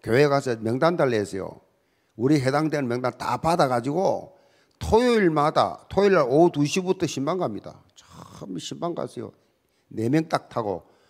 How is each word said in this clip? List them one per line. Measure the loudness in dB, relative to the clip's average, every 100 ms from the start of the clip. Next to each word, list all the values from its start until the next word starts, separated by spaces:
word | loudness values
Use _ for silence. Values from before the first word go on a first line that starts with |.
교회 | 0 4 4
가서 | 2 0 -4
명단 | -4 0 0 2
달래 | 0 0
했어요. | -2 -6 -10 -14 _ _ _ _ _ -2
우리 | 2 2
해당되는 | 2 0 0 -2 -4
명단 | -4 -4 -6
다 | -6 -2
받아가지고 | 0 2 2 0 -2 -2 -2 -2 -8 -20 _ _ _ _
토요일마다, | 0 2 4 4 2 2 2 2 0 -2 -6
토요일 | 0 4
날 | 4 4
오후 | 6 4
두 | 4 0
시부터 | 0 -2 -2 -4
신방 | -4 -4 -4
갑니다. | -4 -6 -12 -20 _ _
처음 | -20 -20 -20 -18 -12 -12
신방 | -10 -8 -6
갔어요. | -6 -8 -10 -14 -16 _ _ _ _ _
네 | -6 0
명 | 0 0
딱 | -4 -4
타고, | -6 -4 -6 -10 _